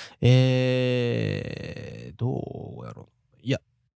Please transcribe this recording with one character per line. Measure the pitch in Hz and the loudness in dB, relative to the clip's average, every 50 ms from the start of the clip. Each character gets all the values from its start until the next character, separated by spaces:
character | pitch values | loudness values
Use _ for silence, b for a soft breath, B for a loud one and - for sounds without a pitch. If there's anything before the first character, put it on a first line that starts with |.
| B B B - | B B B 2
え | - 123 127 127 131 131 127 127 127 127 127 127 127 127 123 123 120 120 117 113 107 101 98 - - - - - - - - - 67 64 55 57 60 64 92 | 6 6 8 8 6 4 4 2 2 2 2 2 2 0 0 0 0 0 0 0 0 0 -2 -2 -4 -6 -8 -8 -10 -10 -12 -12 -12 -12 -12 -12 -14 -14 -6
ー、 | |
ど | - 113 127 131 - - - - - - - - 60 | -4 -4 -2 -2 -4 -6 -8 -10 -12 -12 -14 -14 -14
う | 60 | -14
や | - - | -14 -16
ろ | - - - _ _ _ _ _ | -18 -20 -20 _ _ _ _ _
う。 | _ | _
い | - 127 | -6 -4
や、 | 131 - - _ _ _ _ _ _ | -4 -4 -6 _ _ _ _ _ _